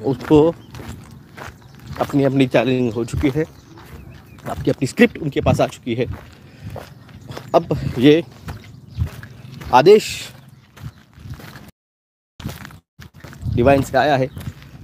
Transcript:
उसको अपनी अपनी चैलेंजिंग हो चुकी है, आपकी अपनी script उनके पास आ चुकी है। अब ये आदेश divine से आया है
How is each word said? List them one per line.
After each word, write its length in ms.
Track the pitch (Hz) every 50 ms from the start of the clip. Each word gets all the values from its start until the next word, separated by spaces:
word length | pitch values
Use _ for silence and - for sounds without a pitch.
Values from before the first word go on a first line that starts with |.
| -
उसको 360 | 135 135 120 - - 156 151 147 165 170 - - - - - - - - - - - - - - - - - - - - - - - - - - - - -
अपनी 220 | 123 - - 143 139
अपनी 240 | 135 131 139 131
चैलेंजिंग 460 | 127 - 135 113 127 127 127 123 120 104
हो 120 | 117 117
चुकी 240 | 120 - - 147 151 123
है, 100 | 147 160 - - - - - - - - - - - - - - - - - - - - -
आपकी 220 | - - - 147
अपनी 160 | 131 - 147
script 300 | 127 - - 233 226 -
उनके 240 | - - 147 - 156
पास 200 | 135 139 127 -
आ 60 | 120
चुकी 280 | - - - - 123 117
है। 100 | 117 123 - - - - - - - - - - - - - - - - - - - - - - - - - - - - - -
अब 220 | 170 170 - 160 135 - - -
ये 260 | - 117 147 147 165 165 - - - - - - - - - - - - - - - - - - - - - - - - - - - - - -
आदेश 580 | 123 139 175 208 214 - - - - - - - - - - - - - _ _ - - - - - - _ _ - - - - - - - - - - - _ _ _ _ _ _ _ _ _ _ _ _ _ _ - 98 - - - - - - _ _ _ _ - - _ - - - - - - - -
divine 260 | 120 120 135 139 135
से 160 | 131 - -
आया 180 | 131 123 147 147
है 100 | 127 131 131 - - - - - - - - - -